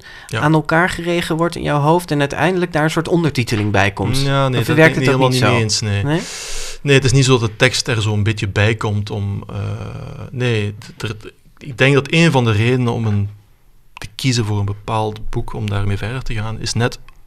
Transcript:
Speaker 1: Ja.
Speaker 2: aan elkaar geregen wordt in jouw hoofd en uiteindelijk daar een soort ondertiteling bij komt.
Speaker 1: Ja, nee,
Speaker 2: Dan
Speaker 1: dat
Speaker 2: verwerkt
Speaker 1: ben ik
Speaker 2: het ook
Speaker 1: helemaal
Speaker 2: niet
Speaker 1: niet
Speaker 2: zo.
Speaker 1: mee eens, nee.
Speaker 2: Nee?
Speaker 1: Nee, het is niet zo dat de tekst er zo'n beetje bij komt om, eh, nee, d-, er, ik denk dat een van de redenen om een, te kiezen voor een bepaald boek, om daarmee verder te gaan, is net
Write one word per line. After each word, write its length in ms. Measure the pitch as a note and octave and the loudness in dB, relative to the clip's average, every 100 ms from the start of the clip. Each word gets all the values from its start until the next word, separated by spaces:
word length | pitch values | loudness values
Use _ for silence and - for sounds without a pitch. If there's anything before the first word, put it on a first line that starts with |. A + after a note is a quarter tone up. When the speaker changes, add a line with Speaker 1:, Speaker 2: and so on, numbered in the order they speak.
| - - - | -16 -20 -8
Speaker 1:
Ja. 120 | A2+ | -2
Speaker 2:
aan 140 | D3+ | 2
elkaar 360 | D#3 D3+ D#3+ F3+ | 2 2 2 2
geregen 480 | - E3+ F3 E3+ D#3+ | -2 -2 -2 -2 -2
wordt 180 | E3+ E3 | -2 -2
in 60 | |
jouw 180 | D3+ D3 | -2 0
hoofd 320 | D3 F3 F3 | 2 2 0
en 80 | D3+ | -2
uiteindelijk 540 | C#3 - D#3+ F#3 F3 | 0 0 0 0 -2
daar 100 | D#3+ | 0
een 60 | D#3 | 0
soort 160 | D#3+ D#3+ | 0 0
ondertiteling 640 | E3+ D#3+ - A#2 G#2+ G#2 | 0 2 0 -2 0 2
bij 200 | G2+ G2 | 2 2
komt. 260 | G2+ G2 C3 | 0 0 0
Speaker 1:
Ja, 20 | |
nee, 180 | C#3 C#3 | 2 2
Speaker 2:
Dan 100 | C3+ | 2
Speaker 1:
dat 120 | B2 | 0
Speaker 2:
verwerkt 300 | A2+ D#3 D#3+ | 2 6 6
Speaker 1:
ben 100 | D#3+ | 4
ik 60 | C3 | 2
Speaker 2:
het 60 | C3 | 4
ook 60 | |
Speaker 1:
helemaal 300 | C3 B2+ G#2+ A#2 | 4 4 2 2
Speaker 2:
niet 20 | |
Speaker 1:
niet 120 | A2 | 0
Speaker 2:
zo. 120 | - A2 | -2 -2
Speaker 1:
mee 80 | |
eens, 100 | G2+ | 0
nee. 120 | C3 D#3+ | 0 -2
Speaker 2:
Nee? 60 | F#3 - - - - - | -4 -10 -8 -6 -6 -4
Speaker 1:
Nee, 140 | C#3+ C3+ | 2 4
het 80 | B2+ | 6
is 60 | |
niet 140 | C#3 B2+ | 4 4
zo 140 | B2+ | 2
dat 100 | A2+ | 0
de 60 | - | 2
tekst 320 | B2+ - - | 2 2 -2
er 140 | A2+ | -2
zo'n 220 | G#2+ G#2 | 0 0
beetje 240 | G2+ G#2+ G2+ | 0 -2 -2
bij 280 | F2+ G#2 A#2 | 2 2 2
komt 340 | A2 G#2 G#2 | -2 -2 -4
om, 340 | G#2 G2+ G2+ G#2 | -6 -4 -6 -8
eh, 60 | G#2 G#2 G#2+ G#2 A2 - - - | -8 -6 -8 -10 -12 -12 -14 -12
nee, 440 | B2+ B2 A2 G#2 G#2 - - | -4 0 0 -2 -8 -14 -10
d-, 40 | |
er, 120 | G#2+ G#2 - - - - | -10 -10 -14 -20 -20 -18
ik 200 | D3 A#2 | -12 2
denk 160 | C3+ | 4
dat 180 | C#3 C3+ | 4 2
een 200 | E3 E3+ | 2 4
van 120 | C3 A#2 | 4 2
de 60 | |
redenen 420 | G#2 A#2 B2+ A#2+ | 2 2 2 0
om 120 | A#2 A2 | 0 0
een, 240 | G2+ G2 G#2 _ _ - - - | 0 -2 -6 _ _ -20 -20 -20
te 140 | - - - | -18 -16 -4
kiezen 300 | C3+ A#2+ G#2 | 0 0 0
voor 140 | G#2 | -2
een 60 | G#2 | -2
bepaald 640 | G#2 - A2 G#2+ G#2+ - | -4 -4 -2 -2 -4 -6
boek, 240 | B2 - | -4 -6
om 160 | - G#2+ | -6 -4
daarmee 280 | G2+ G2+ G2 | -2 -2 -2
verder 260 | G2+ B2+ | -4 -6
te 100 | - | -4
gaan, 260 | A2+ A2 A2 | -4 -4 -6
is 140 | - | -4
net 260 | A2+ B2 - - - | 0 0 -2 -14 -20